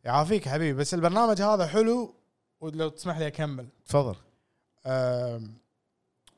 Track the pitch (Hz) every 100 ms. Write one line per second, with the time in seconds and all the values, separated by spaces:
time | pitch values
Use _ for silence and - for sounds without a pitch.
0 | 120 135 156 208 131 147 160 135 143 175
1 | 170 202 233 190 202 208 160 202 226 247
2 | 220 - _ _ _ _ 160 156 156 156
3 | 180 160 151 147 151 131 123 _ - 143
4 | 127 92 _ _ _ _ _ _ 131 131
5 | 127 123 123 117 107 113 _ _ _ _
6 | _ _ _